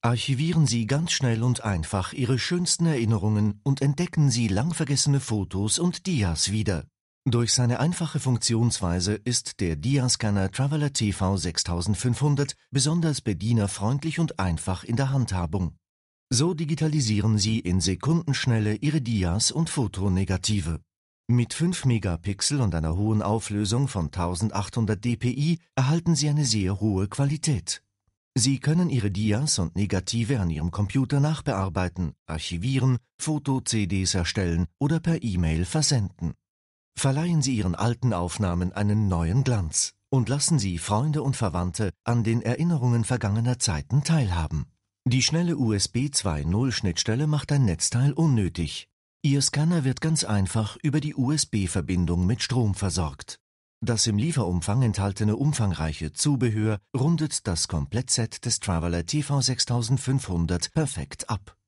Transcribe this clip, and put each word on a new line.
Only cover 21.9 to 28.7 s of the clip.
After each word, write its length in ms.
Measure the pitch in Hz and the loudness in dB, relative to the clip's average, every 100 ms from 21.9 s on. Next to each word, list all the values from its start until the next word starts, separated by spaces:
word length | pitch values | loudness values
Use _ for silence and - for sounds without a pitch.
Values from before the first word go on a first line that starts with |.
| 117 95 85 90 98 - 143 | 2 0 -2 -4 -2 -2 0
und 160 | 113 82 | 0 0
einer 220 | 80 87 | 0 0
hohen 240 | 104 107 | 2 2
Auflösung 680 | 101 110 - 104 104 120 139 | 2 -2 -2 -2 0 0 0
von 240 | 104 76 | -2 -4
tausendachthundert 920 | 92 87 87 110 98 101 - 107 104 120 | -2 -2 0 -2 -2 -4 -2 0 0 -2
D 100 | 117 | -2
P 140 | 123 | -2
I 300 | 123 147 170 _ - | -2 0 -2 _ 0
erhalten 380 | 131 165 170 | 2 2 2
Sie 140 | 156 147 | 2 2
eine 160 | 147 | 2
sehr 380 | 139 110 92 98 | 2 2 2 0
hohe 260 | 110 95 101 | 2 2 0
Qualität. 760 | - 139 151 - 120 - - _ _ _ _ _ - | 0 -2 0 0 -2 -2 -10 _ _ _ _ _ 0
Sie 240 | 113 135 | 2 2
können 300 | 147 | 2